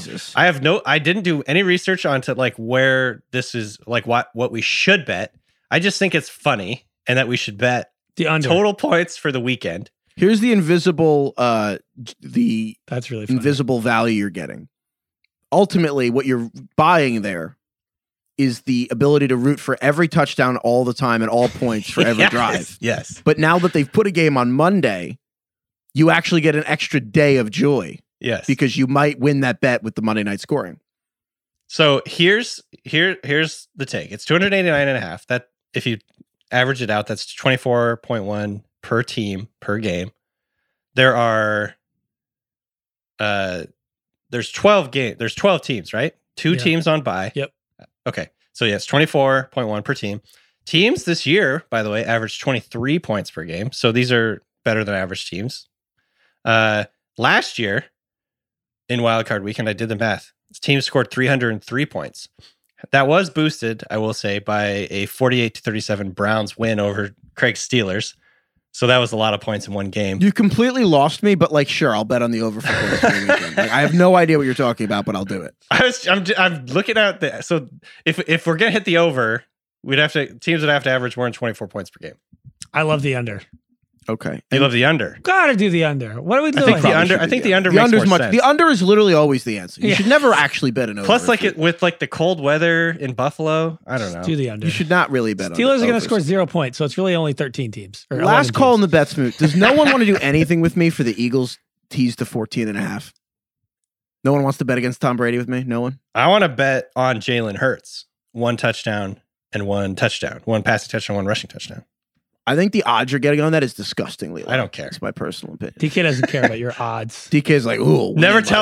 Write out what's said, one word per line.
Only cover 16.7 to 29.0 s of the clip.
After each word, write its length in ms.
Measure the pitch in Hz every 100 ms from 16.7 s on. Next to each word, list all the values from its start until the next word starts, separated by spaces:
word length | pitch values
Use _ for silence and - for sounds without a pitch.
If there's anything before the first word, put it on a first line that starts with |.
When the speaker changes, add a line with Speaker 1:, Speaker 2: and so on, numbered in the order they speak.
| -
Speaker 1:
buying 420 | 156 170 139 113
there 380 | 101 87 80 - _ _ _ _ _ _ _ -
is 240 | 135 113
the 240 | - 123 123
ability 360 | 117 143 147 139
to 80 | 127
root 220 | 131 143
for 200 | - 131
every 280 | 135 147 170
touchdown 500 | 156 143 - 127 123
all 260 | 117 123
the 80 | 123
time 300 | 120 131 113
and 80 | 110
all 180 | 117 123
points 400 | - 123 110 -
for 120 | -
Speaker 2:
<laughs> 60 | 117
Speaker 1:
every 140 | 110
Speaker 2:
Yes, 60 | 190
Speaker 1:
drive. 480 | 120 110 - - -
Speaker 2:
yes. 420 | 117 - - -
Speaker 1:
But 140 | - 156
now 200 | 156 175
that 120 | 175
they've 180 | 165 139
put 160 | - 202
a 40 |
game 260 | 170 156 135
on 160 | 123
Monday, 680 | 131 170 202 131 95 82 131 _ _ _ _ _ _ _
you 160 | 135 160
actually 320 | 165 - 170
get 120 | 156
an 100 | 151 151
extra 340 | 151 - 147
day 360 | 110 156 143 135
of 140 | 107
joy 480 | 147 143 131 82 53 _ _
Speaker 2:
Yes. 260 | 120 113 -
Speaker 1:
because 300 | 135 135 151
you 100 | 131
might 320 | 139